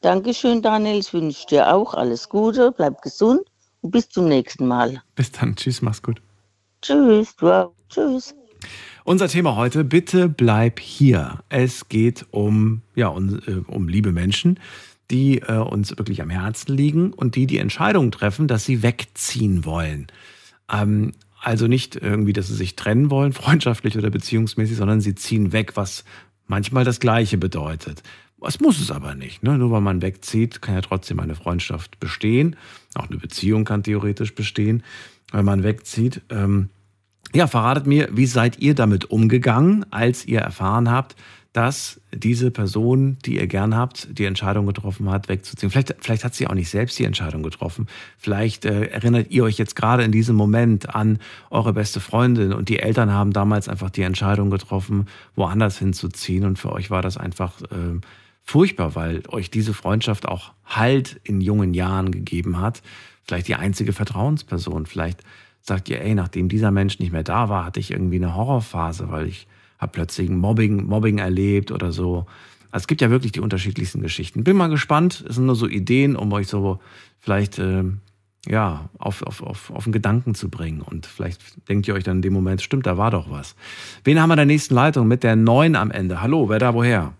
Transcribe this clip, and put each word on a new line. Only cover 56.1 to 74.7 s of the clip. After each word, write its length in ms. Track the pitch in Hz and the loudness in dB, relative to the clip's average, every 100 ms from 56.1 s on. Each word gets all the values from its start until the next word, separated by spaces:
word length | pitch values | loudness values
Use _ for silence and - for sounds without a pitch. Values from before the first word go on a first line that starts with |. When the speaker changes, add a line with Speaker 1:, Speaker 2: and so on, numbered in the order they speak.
| - - 92 | -8 -4 -2
Speaker 2:
und 140 | 98 95 | 0 -2
für 140 | - | -4
euch 180 | - 92 | -6 -4
war 100 | 92 | -4
das 160 | 92 95 | -4 -6
einfach, 460 | 90 87 92 - | -10 -6 -8 -8
äh, 360 | - 95 87 87 - - _ _ - | -12 -8 -6 -6 -10 -20 _ _ 0
furchtbar, 480 | 143 190 190 82 | 4 4 2 -4
weil 280 | 82 82 82 - | -2 -4 -6 -6
euch 220 | - 87 | -10 -6
diese 220 | 110 107 | -4 -2
Freundschaft 560 | 104 - 107 - 101 - | -4 -2 0 0 -4 -4
auch 240 | 95 - _ _ | -8 -12 _ _
Halt 520 | - 117 135 131 - | 0 2 2 0 -12
in 160 | - 101 | -6 -2
jungen 320 | 95 104 95 | 2 2 2
Jahren 380 | 90 90 95 95 | 0 0 0 -2
gegeben 500 | 92 95 85 87 87 | -4 -6 -4 -4 -2
hat. 220 | 101 120 - - - _ | -4 -6 -14 -20 -20 _
Vielleicht 260 | - 90 90 | -10 -8 -4
die 60 | |
einzige 400 | 62 90 95 98 | -4 -2 -2 -4
Vertrauensperson. 880 | 90 104 92 131 151 - 87 87 82 | -2 -4 -2 -2 -2 -4 -6 -4 -6
Vielleicht 380 | 78 92 82 90 - - - _ | -6 -6 -6 -6 -14 -20 -20 _
sagt 260 | - 95 - | -6 -6 -4
ihr, 140 | 62 | -6
„Ey, 120 | 101 | -2
nachdem 360 | 107 87 87 90 | -2 -2 -2 -2
dieser 200 | 107 104 | 2 2
Mensch 280 | 98 98 - | 2 0 -2
nicht 120 | 90 | -4
mehr 120 | 82 | -4
da 260 | 82 95 117 | -2 -2 0
war, 160 | 101 | -2
hatte 160 | 85 - | -4 -8
ich 100 | - | -6
irgendwie 260 | - 92 90 | -4 -2 0
eine 180 | 90 | -2
Horrorphase, 760 | 87 120 131 113 87 82 82 - | -2 0 -2 -2 -6 -6 -6 -8
weil 180 | 80 80 | -6 -6
ich 180 | 90 - _ _ _ | -8 -20 _ _ _
hab 140 | - | -10
plötzlich 360 | - 85 - 90 | -6 -6 -4 -2
Mobbing, 560 | 92 95 110 110 104 95 | 0 0 2 2 0 0
Mobbing 300 | 107 110 104 | 0 2 0
erlebt“ 540 | 92 92 98 101 95 | 0 0 2 2 0
oder 180 | 92 90 | -4 -4
so. 360 | 82 90 90 87 - - _ _ | -4 -2 -2 -6 -14 -20 _ _
Also 120 | 101 | -8
es 20 | - | -2
gibt 140 | 156 | 0
ja 80 | 120 | 4
wirklich 240 | 127 127 | 2 0
die 80 | - | -4
unterschiedlichsten 640 | 107 90 95 - 90 76 | -4 -2 -4 -4 -6 -6
Geschichten. 420 | 80 - 85 - | -6 -8 -8 -2
Bin 140 | 123 196 | 2 4
mal 100 | |
gespannt. 560 | 170 | 4